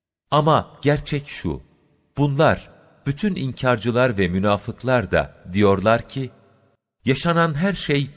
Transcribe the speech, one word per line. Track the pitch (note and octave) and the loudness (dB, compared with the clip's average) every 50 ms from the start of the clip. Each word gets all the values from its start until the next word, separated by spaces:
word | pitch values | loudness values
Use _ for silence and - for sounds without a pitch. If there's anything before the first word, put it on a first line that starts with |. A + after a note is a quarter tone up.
| _ _ _ _ _ _ | _ _ _ _ _ _
Ama | C#3 D3+ D3 D#3 D3+ A2+ - - - - - | 0 2 4 4 2 2 0 -2 -8 -4 0
gerçek | C#3+ D3 D3 D3 - D3+ C#3+ C#3+ - | 0 0 0 -2 -4 -6 -6 -6 -8
şu, | - - - F2 C#2+ C2 - _ _ _ _ _ _ _ _ _ _ | -12 -8 -6 -6 -6 -8 -10 _ _ _ _ _ _ _ _ _ _
bunlar, | - C#3+ D3 C#3 C#3+ D#3+ C3 G2 - - - - - _ _ _ _ - | -2 0 0 2 2 2 2 2 0 -4 -10 -20 -20 _ _ _ _ -6
bütün | C#3+ C#3 - - G#3+ F#3 | -6 -4 -2 -2 -4 -2
inkarcılar | - C3 C3 A#2 - - B2+ B2 A2+ F#2+ A#2+ A2 A#2+ B2+ C3 A2+ F#2+ | -4 -4 -6 -6 -2 0 0 0 0 0 -2 0 2 2 2 2 0
ve | F#2+ E2+ | 0 0
münafıklar | F2 F#2+ F#2+ G#2 G2+ G2+ - - A2 - - B2+ B2+ B2 G2 F2 | 0 0 0 0 0 0 -2 -6 -12 -8 -4 0 0 0 0 0
da | F2+ D#2+ D2 - - - - - F2 | 0 0 -2 -2 -6 -18 -14 -6 0
diyorlar | G2+ G#2 G2 G2 F#2+ F#2 A2 A2+ - - - | 2 4 4 4 4 2 2 2 2 0 -6
ki, | - - - F#2+ - _ _ _ _ _ _ _ _ _ _ _ _ _ - | -10 -10 -10 -10 -12 _ _ _ _ _ _ _ _ _ _ _ _ _ -2
"Yaşanan | A#2+ C3 - - E3+ E3 E3+ E3+ E3 C#3+ | -2 -2 0 0 0 2 2 2 0 0
her | C#3+ F3 G3+ F#3 | 0 -2 -2 -2
şey | - - - D3 C#3+ C#3+ - - | -2 -4 -2 -2 -2 -2 -4 -6